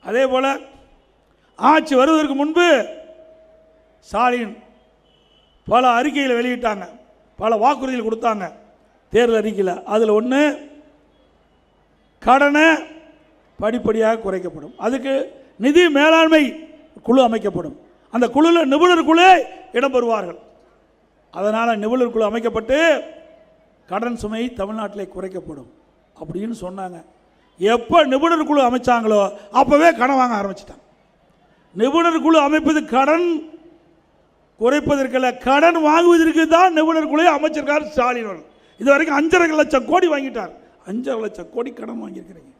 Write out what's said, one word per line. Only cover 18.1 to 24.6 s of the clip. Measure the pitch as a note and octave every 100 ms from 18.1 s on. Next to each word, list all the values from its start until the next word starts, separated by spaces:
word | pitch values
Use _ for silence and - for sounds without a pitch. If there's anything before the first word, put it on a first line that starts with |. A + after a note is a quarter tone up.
அந்த | A#3 A#3+ A#3+
குழுல | D#4+ E4+ D4
நிபுணர் | C#4 F4 F4 E4
குழு | D#4+ F#4 F4+ B3 - - A#3+
இடம்பெறுவார்கள். | C4+ B3+ A#3+ A3 F#3 D#3+ - _ _ _ _ _ _ _ _
அதனால | E3+ G3+ A3 A#3 A3
நிபுணர் | G#3+ B3+ A#3+
குழு | A3+ G#3+
அமைக்கப்பட்டு | A3+ A3+ A3 A3 C4+ E4 C#4 - - - - _ _ _ _ _
கடன் | F#3 A#3 A#3
சுமை | G#3 A3 B3 B3